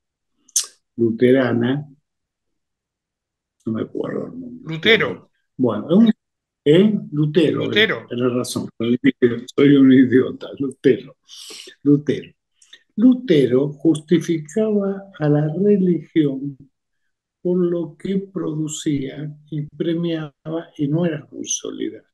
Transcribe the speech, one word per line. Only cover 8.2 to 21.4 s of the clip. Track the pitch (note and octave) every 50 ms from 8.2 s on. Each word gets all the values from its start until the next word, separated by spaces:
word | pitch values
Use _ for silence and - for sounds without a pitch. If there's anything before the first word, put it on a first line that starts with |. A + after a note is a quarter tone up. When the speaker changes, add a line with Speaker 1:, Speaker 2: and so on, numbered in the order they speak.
| B2 B2+
Speaker 1:
razón, | A#2+ B2 A#2+ - - - G#2+ G2 - _
soy | A2+ A#2 A#2+ B2 - C#3 - - B2+ A#2+ A#2 A2+ B2+ - - - C#3 C#3+ C#3+
un | C#3 C3+ C3
idiota, | C3 C3+ C3 A#2 A2 B2+ - G2+ - - - - - -
Lutero. | C#3 C3 - - - C#3 A2+ - - - - _ _ _ - - - - - - - - - _ _
Lutero. | C#3+ C#3+ C#3+ D3 - A2+ F#2 F2 - _ _ _ _ _ _ _ _ - _ _ _ _
Lutero | - G#3 C4 B3 B3+ - - F3 D3 C3 A2+ A#2+ B2+ D3 D3+ D3+
justificaba | - - E3 D#3 D3+ - _ F#3 D#3+ - - E3+ D#3+ D3+ - - A3 A3 A3 G#3 G#3 G3 G3 G3 G3 G3 - - -
a | D#3 D3
la | D3 D3 D3+ D3+ D#3
religión | F3 G3 G#3 G#3 F#3+ F#3 F3+ F3 D3+ - - _ E3 D3+ C#3 C3 C3+ C#3 C#3+ C3+ - - _ _ _ _ _ _ _ _ _ _ _ _ _ _ _
por | _ F3+ F3+ F#3
lo | F3+ E3+ F3 E3+ E3 D3+ - _
que | - F#3 G3 G3 G3 - _
producía | E3+ E3 E3 D#3 D#3 D#3 D3 D3 - - E3 D3 C3+ C3 C3+ C3 C3+ D3+ D#3 - - _ _
y | E3 D3+ D3
premiaba, | D3+ _ - - E3 E3+ E3 E3+ E3+ E3 D#3+ D#3 D3 - _ _ D#3+ D#3+ E3 E3+ - _ -
y | D3+ C#3
no | D3 E3 F3+
era | E3+ D#3 - - _
muy | - -